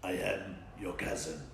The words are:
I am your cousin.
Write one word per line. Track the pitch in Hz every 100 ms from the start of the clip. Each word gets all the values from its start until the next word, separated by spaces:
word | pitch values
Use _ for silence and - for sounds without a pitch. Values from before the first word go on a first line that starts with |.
I | 95
am | 90 98 98 101 95 - -
your | 95
cousin. | 87 - - - 147 71